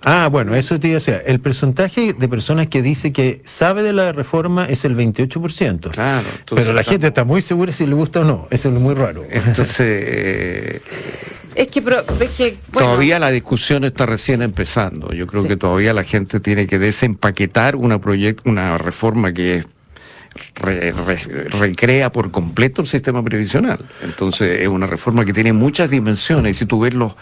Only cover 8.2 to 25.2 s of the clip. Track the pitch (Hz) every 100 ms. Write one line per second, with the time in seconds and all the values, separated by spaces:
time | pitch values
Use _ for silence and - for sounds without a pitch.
8.2 | 156 104 - 127 135 123 127 135 113 80
9.2 | - 117 107 117 127 - 120 104 - -
10.2 | 95 95 92 - - - - - - -
11.2 | - - 170 - 262 285 226 247 - -
12.2 | 254 - 240 196 - 170 123 120 143 170
13.2 | 147 127 - 120 - 143 135 120 120 110
14.2 | - 123 120 90 95 120 95 78 78 82
15.2 | 90 104 92 98 92 92 107 107 90 107
16.2 | 95 107 - 104 95 98 101 104 120 98
17.2 | 104 92 98 - 123 139 120 107 104 98
18.2 | 104 110 127 104 92 82 85 - 113 110
19.2 | 98 87 90 90 80 _ _ - - -
20.2 | - - - - 95 92 85 85 87 87
21.2 | - 69 76 101 101 87 120 131 127 120
22.2 | 98 95 85 92 131 135 151 139 135 123
23.2 | 113 107 101 135 240 - - - - -
24.2 | 95 85 95 87 95 95 95 87 - 117